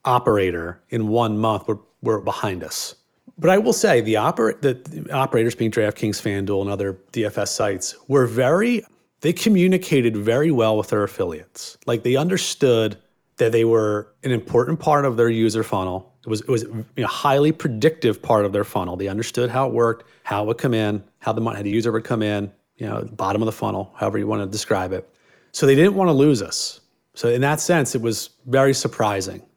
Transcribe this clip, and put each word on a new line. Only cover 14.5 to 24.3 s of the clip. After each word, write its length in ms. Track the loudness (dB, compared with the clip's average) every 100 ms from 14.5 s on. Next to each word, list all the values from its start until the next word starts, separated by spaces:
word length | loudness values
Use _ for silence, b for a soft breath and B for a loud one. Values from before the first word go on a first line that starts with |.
| 0 2 0
part 240 | 2 2
of 120 | 2 2
their 120 | 2
user 340 | 4 2 2
funnel. 500 | -2 -2 -2 -6 -12 _
It 40 | -8
was, 120 | -6
it 80 | -2
was, 160 | -2
you 200 | -2 -10 -10 -6
know, 80 |
a 20 | -6
highly 460 | -2 2 4 2
predictive 680 | 0 -4 2 0 2 -2 0
part 240 | 0 2
of 80 | 2
their 120 | -2
funnel. 320 | -2 -4 -4 -6
They 100 | -4
understood 440 | -4 -6 -4 -2
how 180 | -2 -2
it 40 |
worked, 360 | 2 0 0 b b
how 180 | -6 -4
it 40 | -2
would 120 | -2
come 160 | 0
in, 300 | 0 0 -2 -8 _
how 120 | -4
the 80 | -2
mon-, 140 | -4
how 80 | -4
the 80 | -2
user 220 | 0 0
would 120 | -2
come 180 | -2 -2
in, 280 | 0 -2 -4 _ _ _
you 80 | -8
know, 220 | -8 -8
bottom 280 | -6 -4 -2
of 60 | -2
the 60 |
funnel, 400 | -2 -6 -6 -8
however 240 | -6 -4 -2
you 80 |
wanna 200 | -4